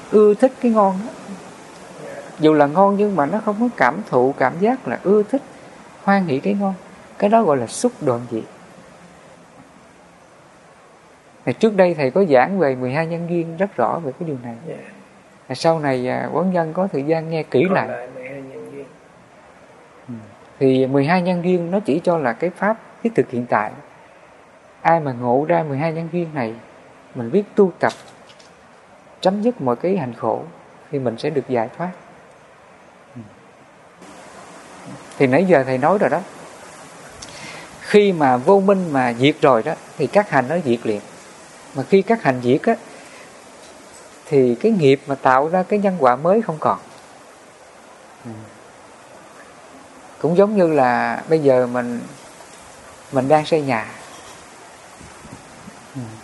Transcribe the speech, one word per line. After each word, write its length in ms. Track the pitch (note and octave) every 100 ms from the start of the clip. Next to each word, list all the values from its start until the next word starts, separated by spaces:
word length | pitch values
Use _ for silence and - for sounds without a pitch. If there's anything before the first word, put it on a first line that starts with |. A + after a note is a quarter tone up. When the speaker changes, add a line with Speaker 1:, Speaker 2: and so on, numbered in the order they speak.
| -
Speaker 1:
ưa 240 | G#3 G#3+
thích 180 | G#3 C4 -
cái 120 | A#3+
ngon 260 | A3 G3 F#3+ A#3+
đó. 60 | - - F#3+ - - - - - - - - - -
Dù 140 | D#3
là 140 | D3+ C#3+
ngon 300 | E3 G3 G3+
nhưng 200 | G#3 F#3
mà 100 | C#3+
nó 140 | G#3
không 120 | G#3+ G#3
có 80 | A#3+ -
cảm 240 | B2+ G3 -
thụ, 240 | C3+ B2+ C#3
cảm 220 | C3 E3
giác 280 | G#3+ C4 -
là 100 | A#2
ưa 200 | F3+ G#3
thích, 200 | G#3 C#4+ - - - - - -
hoan 240 | - G3 F3
hỷ 140 | C3+
cái 140 | F#3+
ngon. 200 | G3+ G3 F#3 - - - -
Cái 120 | G3+
đó 120 | A3+
gọi 140 | F#3+ C#3
là 100 | A2+
xúc 260 | - B3 -
đoạn 260 | C#3+ A#2+ A#2+
diệt. 140 | A2+ - - - - - - - - - - - - - - - - - - - - - - - - - - - - - -
Thì 80 | -
trước 240 | A#2+ A3 G3
đây 180 | F3+
thầy 160 | D#3 C3
có 140 | F#3
giảng 340 | G3 B2+ F3 G3
về 160 | D3
mười 180 | B2+ B2+
hai 140 | C#3+ E3
nhân 240 | E3+ E3+
duyên 260 | F3 E3 E3
rất 200 | G3+ -
rõ 220 | A2 C3+
về 140 | D3+ -
cái 100 | E3
điều 100 | C3
này. 120 | A#2+ A2+ -
Speaker 2:
Dạ. 60 | - - - - - - - -
Speaker 1:
Thì 60 |
sau 240 | B2+ E3 E3
này, 280 | C#3+ B2+ B2+
à, 200 | B2+ B2
Quán 200 | C#3 F#3
Nhân 200 | F3+ D#3+
có 160 | E3 G3
thời 100 | C#3+
gian 280 | C#3+ D#3+ D#3+
nghe 120 | D#3+
kỹ 220 | D3+ B2+ F#3
Speaker 2:
Coi 60 |
Speaker 1:
lại. 140 | F3 A2
Speaker 2:
lại 200 | A#2+ B2+
mười 140 | C3 C3
hai 140 | C#3
nhân 280 | C3+ C3+ -
duyên. 140 | C#3 C3+ - - - - - - - - - - - -
Speaker 1:
Ừ. 60 | A#2 G#2+ - - -
Thì 280 | C3+ C3 C3
mười 200 | C#3 C#3
hai 160 | F#3
nhân 220 | F3+ F3+
duyên 260 | E3+ F3+ E3+
nó 100 | G3
chỉ 200 | G3+ F3
cho 140 | F3+ E3
là 140 | B2+
cái 180 | A2+ E3+
pháp 260 | - G3 A3+ - -
thiết 80 | A#3
thực 160 | A3+ B2+
hiện 160 | A#2+ B2
tại. 260 | A2+ G#2+ C3 - - - - - - - - - -
Ai 180 | E3 E3
mà 120 | D3
ngộ 320 | A#2+ B2 B2+ D#3
ra 140 | E3+
mười 160 | D#3 C3+
hai 140 | E3
nhân 160 | D#3+ E3
duyên 220 | F3 E3
này, 200 | D3 A2+ A2+ - - - - -
mình 160 | C3 A#2
biết 120 | F3+ G#3
tu 180 | - F#3+ -
tập, 140 | A#2+ - - - - - - - - - - - - -
chấm 220 | F#3 G#3
dứt 180 | A3+ A#3+
mọi 160 | C3 A#2+
cái 200 | E3+ F#3+
hành 180 | B2
khổ, 280 | A2+ A2+ A#2 D#3+ - - - -
thì 80 | C#3+
mình 200 | B2 A2+
sẽ 120 | D3
được 180 | D3 A#2+
giải 200 | B2 A2+ -
thoát. 120 | F3+ - - - - - - - - - - - -
Ừ. 60 | B2 G#2+ - - - - - - - - - - - - - - - - C3 - -
Thì 80 | C3+
nãy 180 | C#3
giờ 200 | F#3 D3+
thầy 140 | C3 C3
nói 200 | D3 G3+
rồi 120 | D3+
đó. 100 | D3+ F#3+ - - - - - - - - - - - - - - -
Khi 320 | - G#3 G3+
mà 240 | E3+ C#3 B2
vô 240 | C#3 G3
minh 320 | F#3+ G3 F3
mà 200 | C#3 B2
diệt 240 | A#2 C#3 D3+
rồi 220 | D3 A#2
đó, 120 | C3 E3 - -
thì 80 | C3+
các 240 | G3+ G3+
hành 180 | D3 B2
nó 80 | E3+
diệt 220 | C#3+ A#2 A#2
liền. 140 | G#2 - - - - - - -
Mà 80 | C#3+
khi 200 | C3 G3
các 200 | F#3+ A3+
hành 180 | D#3 B2+
diệt 200 | A#2+ C3+
á, 120 | A#3 A3+ - - - - - - - - - - - - - - -
thì 280 | C#3+ B2+
cái 180 | A#2 A3
nghiệp 280 | G#3 C#3 C#3 -
mà 80 |
tạo 340 | C3+ C3+ C3 D#3
ra 140 | F#3
cái 160 | F3+ G#3
nhân 180 | G3 F3+
quả 180 | C3 B2
mới 260 | E3 F#3+
không 140 | A3 D#3
còn. 180 | B2+ F#2+ - - - - - - - - - - - - - -
Ừ. 60 | A#2+ A2 G#2+ - - - - - - - - - - - - - - - - -
Cũng 140 | D3 F3
giống 200 | G3+ G#3
như 100 | E3+
là 560 | D3+ B2+ A#2+ A#2 A#2 -
bây 100 | D#3+
giờ 280 | C#3+ B2+ B2
mình, 340 | B2 A#2+ A#2+ - - - - - - - - - - -
mình 160 | C3+ C3
đang 180 | D3+ D3+
xây 160 | E3
nhà. 240 | C#3 A2+ G#2+ - - - - - - - - - - - - - - - - - - - -
Ừ. 60 | C3+ A#2 A2